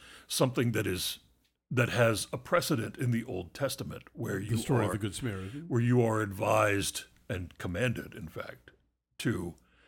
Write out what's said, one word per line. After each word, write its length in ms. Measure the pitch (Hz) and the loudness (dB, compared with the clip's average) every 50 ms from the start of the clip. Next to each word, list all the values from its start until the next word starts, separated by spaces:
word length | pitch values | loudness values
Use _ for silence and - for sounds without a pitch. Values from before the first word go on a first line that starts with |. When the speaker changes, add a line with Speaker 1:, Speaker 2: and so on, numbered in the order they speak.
| - - - - - | -10 -20 -20 -18 -10
Speaker 1:
something 460 | - - - 151 131 127 156 120 120 113 | -4 0 2 2 2 2 2 0 2 2
that 120 | 110 107 | 0 0
is, 340 | 95 92 92 - - - - _ _ _ _ _ _ _ _ _ - | 0 -2 -2 -2 -4 -6 -8 _ _ _ _ _ _ _ _ _ -2
that 180 | - 123 120 - | 0 2 2 2
has 380 | - 120 120 113 110 92 - - | 4 4 4 4 4 2 -2 -6
a 60 | - | -8
precedent 600 | 123 - - 180 175 - - 165 113 107 110 - | -8 -2 2 2 2 2 2 0 0 0 -2 -4
in 120 | - 139 123 | -2 0 2
the 140 | 117 113 117 | 2 0 0
Old 300 | - 101 92 90 87 - | -4 -6 -6 -6 -8 -6
Testament 480 | - 139 131 - - - - - - - - - | -4 -4 -4 -4 -4 -8 -8 -8 -12 -14 -14 -10
where 260 | - 113 104 101 95 | -8 -6 -4 -4 -2
Speaker 2:
The 60 | - | -2
Speaker 1:
you 120 | - 117 | 0 -2
Speaker 2:
story 280 | 113 - - 139 117 107 | 0 2 2 2 2 2
of 60 | 101 | 2
Speaker 1:
are, 20 | 95 | 0
Speaker 2:
the 60 | 104 | -2
Good 160 | 107 104 90 | -2 -4 -4
Samaritan. 500 | - 131 120 98 95 95 98 117 147 170 | -4 -6 -4 -4 -6 -6 -8 -10 -10 -6
Speaker 1:
where 140 | 175 143 120 | -2 0 2
you 220 | 120 120 123 123 117 | 4 6 6 6 6
are 180 | 113 110 110 | 4 4 2
advised 840 | 110 101 98 95 101 104 107 110 110 107 101 101 92 - - - - - _ _ _ - | 0 -2 -2 -2 2 4 4 6 6 4 4 2 0 -2 -4 -6 -10 -12 _ _ _ -6
and 280 | 92 92 90 85 - | -6 -6 -6 -8 -10
commanded, 560 | - - 92 85 87 123 123 110 - - - - | -8 -6 -4 -2 0 0 0 -2 -4 -6 -10 -12
in 140 | - - | -12 -12
fact, 440 | 78 - - - - - - - - - _ _ _ _ _ _ _ _ - | -12 -10 -10 -12 -12 -14 -16 -20 -20 -20 _ _ _ _ _ _ _ _ -4
to, 360 | - 123 107 92 90 85 80 - _ _ _ _ _ | -2 -2 0 0 -2 -6 -8 -12 _ _ _ _ _